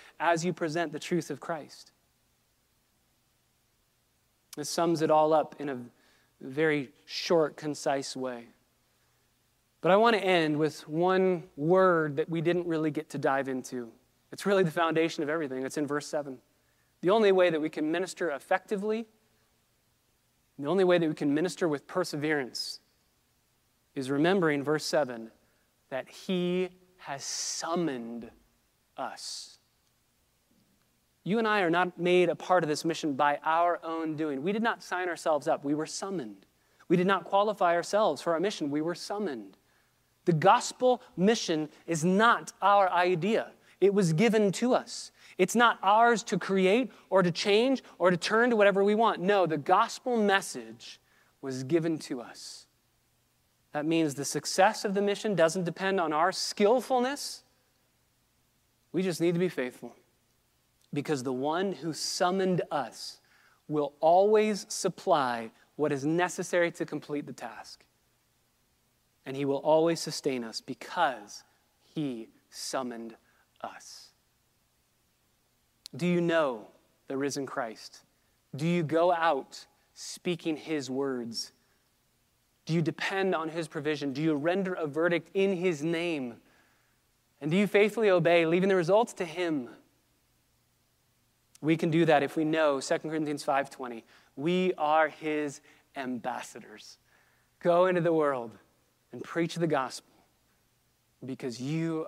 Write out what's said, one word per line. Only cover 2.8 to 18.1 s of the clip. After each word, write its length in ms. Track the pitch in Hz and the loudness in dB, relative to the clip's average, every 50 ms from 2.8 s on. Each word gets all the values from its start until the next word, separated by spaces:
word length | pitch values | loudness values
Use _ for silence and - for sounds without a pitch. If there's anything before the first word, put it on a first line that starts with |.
| _ _ _ _ _ _ _ _ _ _ _ _ _ _ _ _ _ _ _ _ _ _ _ _ _ _ _ _ _ _ _ _ _ _ - | _ _ _ _ _ _ _ _ _ _ _ _ _ _ _ _ _ _ _ _ _ _ _ _ _ _ _ _ _ _ _ _ _ _ -12
This 120 | - 147 - | -10 -10 -6
sums 320 | - - 170 170 170 151 160 | -2 0 2 2 2 2 2
it 80 | 151 | 4
all 220 | 156 151 156 156 160 | 4 4 6 6 4
up 240 | 156 139 - - - | 4 2 0 -4 -10
in 100 | 143 147 | -8 -8
a 100 | 135 123 120 120 - _ _ _ _ _ _ _ _ _ | -8 -8 -10 -14 -18 _ _ _ _ _ _ _ _ _
very 500 | - 139 131 143 160 156 151 147 135 117 - _ _ | -16 -8 -4 0 0 2 0 0 -2 -6 -12 _ _
short, 500 | - - - - - 185 165 156 143 - | -12 -10 -6 0 2 4 4 4 2 -2
concise 580 | - 151 151 147 - - 156 143 139 135 - - | -6 -8 -8 -6 -4 -2 -2 -2 -2 -2 -6 -8
way. 320 | 131 127 127 123 120 117 117 _ _ _ _ _ _ _ _ _ _ _ _ _ _ _ _ _ _ _ _ _ _ _ _ _ _ | -8 -8 -8 -8 -10 -14 -18 _ _ _ _ _ _ _ _ _ _ _ _ _ _ _ _ _ _ _ _ _ _ _ _ _ _
But 100 | - 160 185 | 2 4 6
I 40 | |
want 200 | 202 220 233 226 | 6 6 6 4
to 60 | 196 180 | 2 2
end 360 | 190 185 175 160 156 151 143 | 2 2 4 2 2 0 0
with 300 | 156 151 147 - - - | 0 -2 -2 -6 -10 -6
one 560 | 151 160 175 185 190 190 190 185 185 170 151 - _ | -2 0 0 2 2 2 2 2 0 -2 -6 -10 _
word 600 | - 143 160 180 190 190 185 175 165 156 151 143 | -4 0 4 4 6 6 6 6 4 2 0 -2
that 120 | 143 160 - | -2 -2 -2
we 120 | 160 165 | -2 -2
didn't 260 | 160 170 175 180 175 | 0 0 0 0 0
really 240 | 175 165 156 160 156 | -2 -2 -2 -2 -2
get 200 | 139 151 147 - | -2 -4 -6 -8
to 80 | - 139 | -6 -2
dive 300 | 139 147 135 135 135 131 | 0 0 0 0 0 -2
into. 420 | 131 127 123 - - 127 120 113 - _ _ _ _ _ _ _ - | -4 -6 -8 -8 -10 -10 -10 -10 -14 _ _ _ _ _ _ _ -14
It's 120 | - - | -6 -2
really 200 | 190 208 190 190 | 2 2 4 2
the 60 | 165 | 2
foundation 520 | 147 175 170 165 156 160 160 165 - - 156 | 2 0 0 2 2 2 0 0 0 -4 -4
of 60 | 139 | -2
everything. 360 | 151 170 156 135 131 131 131 | -2 -2 -4 -4 -4 -6 -6
It's 140 | 131 - 160 | -6 -4 -4
in 80 | 151 | -4
verse 200 | 131 143 147 143 | -2 -2 -4 -6
seven. 320 | - - 151 143 143 131 120 _ _ _ _ _ _ _ _ _ _ _ _ - | -6 -6 -6 -6 -8 -10 -16 _ _ _ _ _ _ _ _ _ _ _ _ 0
The 80 | 170 | 2
only 220 | 202 226 220 202 190 | 4 4 6 6 6
way 180 | 185 180 175 | 6 4 4
that 100 | 165 156 | 4 0
we 80 | 151 156 | -2 -4
can 240 | - 170 156 156 165 | -4 -4 -4 -2 -2
minister 380 | 170 185 175 | -2 -4 -4